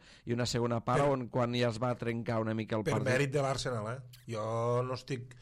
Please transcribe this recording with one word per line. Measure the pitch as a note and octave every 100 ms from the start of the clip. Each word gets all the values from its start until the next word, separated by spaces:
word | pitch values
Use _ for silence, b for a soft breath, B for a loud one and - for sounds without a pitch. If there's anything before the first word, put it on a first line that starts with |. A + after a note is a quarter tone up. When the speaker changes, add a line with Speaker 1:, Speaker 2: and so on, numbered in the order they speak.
| B B -
Speaker 1:
i | A#2+
una | A#2+
segona | B2 A#2 A#2 A#2+
part | B2+
Speaker 2:
Per | C#3+ C3
Speaker 1:
on | A#2+
quan | C3+ A#2+ A#2+
ja | A#2+
es | A2
va | B2 A#2+
trencar | A#2 A#2 A#2 A2+ A2
una |
mica | A2 G#2+ A2+
el | G#2
Speaker 2:
per | A2
Speaker 1:
partit. | C3
Speaker 2:
mèrit | B2+ C#3
de | D3
l'Arsenal, | C3+ C3+ C3+ A#2+ G#2+ C3
eh? | - - -
Jo | A2+ A2 A#2 A#2 B2 B2+
no |
estic... | B2+ - C3 A#2+ -